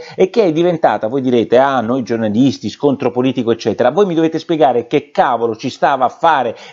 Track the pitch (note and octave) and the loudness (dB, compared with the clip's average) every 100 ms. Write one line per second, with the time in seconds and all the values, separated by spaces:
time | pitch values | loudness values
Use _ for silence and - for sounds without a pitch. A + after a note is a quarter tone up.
0 | - - F#3 A#3 G3+ D#3 F3 D#3+ D3+ G#2+ | -2 -2 0 2 2 2 0 0 -2 -2
1 | A2 C#3 C3 B2 G#2+ A#2+ C#3 C3+ A2 C3 | -2 -2 0 0 2 2 2 0 -2 -4
2 | A2 A#2 A2 G#2 C3+ - A2 - D3 C3+ | -2 -2 0 2 2 0 -8 -2 0 0
3 | A#2+ B2 C3 B2+ A2+ A2+ A#2 G2 A#2+ D3+ | -2 0 -2 -2 -2 -2 -2 0 0 2
4 | G#3 E3 D#3+ D#3+ - E3 D3 B2 - D3+ | 0 2 0 -2 -4 2 2 2 0 -4
5 | - - D#3+ A#2 A#2 A2 C3+ - E3 C#3 | -2 -2 0 2 -2 -2 -6 -2 0 2
6 | B2 - E3 D3+ A#2+ - - | 0 2 2 2 0 -6 -8